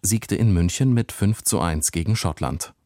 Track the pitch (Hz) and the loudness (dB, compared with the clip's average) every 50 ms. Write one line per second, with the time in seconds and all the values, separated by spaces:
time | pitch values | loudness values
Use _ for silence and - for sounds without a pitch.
0 | - - 113 110 - - - - 113 113 95 87 85 87 - - 135 131 123 117 | 0 0 -2 -2 0 -2 0 2 4 4 4 4 4 2 0 0 2 2 2 2
1 | 117 - - - 101 101 110 - - - - 85 71 85 80 78 78 - - 85 | 0 -2 -4 0 0 0 0 0 -2 -2 -2 0 0 0 -2 -2 -2 -2 -2 -2
2 | 82 92 110 113 - 90 73 - - - 67 - - - - _ _ | -2 0 -2 0 0 -4 -2 -2 -4 -4 -4 -6 -8 -12 -14 _ _